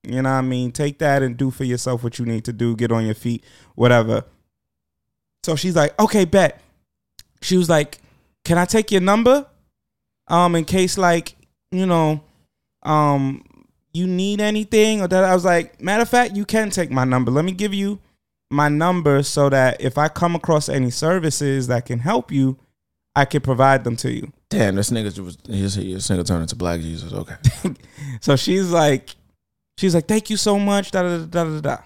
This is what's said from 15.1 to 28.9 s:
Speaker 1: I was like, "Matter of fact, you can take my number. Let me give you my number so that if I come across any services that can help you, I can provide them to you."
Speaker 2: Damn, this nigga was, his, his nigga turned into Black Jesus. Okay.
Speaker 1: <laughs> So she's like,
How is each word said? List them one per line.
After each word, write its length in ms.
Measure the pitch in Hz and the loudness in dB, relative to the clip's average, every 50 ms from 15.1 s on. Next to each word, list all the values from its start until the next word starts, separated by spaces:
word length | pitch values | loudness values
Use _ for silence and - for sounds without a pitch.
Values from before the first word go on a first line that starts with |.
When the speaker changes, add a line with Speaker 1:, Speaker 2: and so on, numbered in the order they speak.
| 185 185 190 | 2 2 4
Speaker 1:
I 100 | 190 185 | 4 2
was 100 | 185 170 | 2 4
like, 380 | 185 175 175 170 - _ _ | 2 2 2 0 -2 _ _
"Matter 200 | 123 175 202 214 | -4 -2 0 0
of 60 | 233 226 | 0 2
fact, 280 | - 247 247 226 202 | 4 2 2 2 -2
you 80 | 202 208 | -6 -4
can 240 | - - 220 220 208 | 0 0 0 0 0
take 200 | - 190 170 151 | -2 -4 -4 -2
my 120 | 123 131 127 | 0 0 0
number. 260 | 131 127 127 127 120 | 2 2 0 0 2
Let 120 | 127 143 160 | 0 0 0
me 80 | 185 | -2
give 220 | 185 180 208 208 196 | -2 -4 -4 -4 -2
you 240 | 196 196 202 208 190 _ _ _ _ _ _ _ _ _ _ | -2 -4 -4 -6 -8 _ _ _ _ _ _ _ _ _ _
my 180 | 139 143 151 147 | 0 0 2 2
number 540 | 147 151 160 180 180 180 160 147 139 139 | 2 2 2 2 0 2 2 2 2 2
so 260 | 143 - - 147 143 139 | 0 0 0 0 2 2
that 320 | 135 135 131 127 120 - | 4 4 2 2 0 -2
if 160 | - 131 - 147 | -6 -4 -2 0
I 100 | 147 156 | -2 -2
come 260 | - - 170 175 170 | -2 -2 -2 -2 -2
across 320 | 165 - - 165 151 151 - | -2 0 0 0 0 0 -2
any 220 | 139 139 131 123 | -2 -2 -2 -2
services 760 | 120 - - 156 180 190 160 156 139 - 147 139 135 135 127 123 | -2 -2 -2 0 0 0 0 -2 -2 -2 -2 -2 -2 -2 -2 -2
that 180 | 127 120 123 | -2 -4 -2
can 120 | - 127 120 | -4 -6 -4
help 300 | 120 165 220 254 240 - | -2 -2 -2 -2 -4 -2
you, 280 | 151 139 135 131 131 _ _ _ _ _ _ _ _ _ _ _ _ | 0 0 0 0 0 _ _ _ _ _ _ _ _ _ _ _ _
I 80 | 135 143 | 0 0
can 160 | - - 147 | 2 0 -2
provide 420 | - 135 131 117 135 135 135 135 107 | 0 0 2 4 4 4 4 4 2
them 120 | 120 117 | -2 -4
to 160 | 110 - 127 | -4 -4 -6
you." 200 | 123 117 113 - - _ _ _ | -6 -6 -10 -12 -16 _ _ _
Speaker 2:
Damn, 240 | - 214 113 101 95 | 0 0 2 2 2
this 160 | 98 104 - | 0 0 0
nigga 280 | 123 113 107 104 90 101 | -2 -2 -4 -6 -8 -10
was, 200 | 95 90 87 - _ - | -14 -14 -16 -18 _ -8
his, 280 | 110 98 98 98 95 | -4 -4 -2 -2 -2
his 300 | 101 95 95 92 95 - - | -4 -6 -6 -8 -8 -4 -2
nigga 180 | 98 90 87 | -2 -2 0
turned 160 | - 92 82 | -2 -2 -2
into 120 | 80 80 - | -2 -6 -6
Black 240 | - 92 87 85 85 | -6 -4 -4 -4 -4
Jesus. 280 | 80 82 82 82 - 82 | -6 -8 -10 -10 -10 -10
Okay. 240 | - 98 95 - - - - - - - - | -10 -10 -10 -12 -14 0 0 0 0 0 -6
Speaker 1:
<laughs> 100 | 175 131 - _ _ _ - 147 139 127 110 | -8 -8 -8 _ _ _ -18 -14 -14 -14 -6
So 160 | - - 139 | 0 0 0
she's 340 | 127 - - 175 190 190 180 | 2 2 0 0 0 0 2
like, 460 | 170 170 156 147 | 2 2 4 4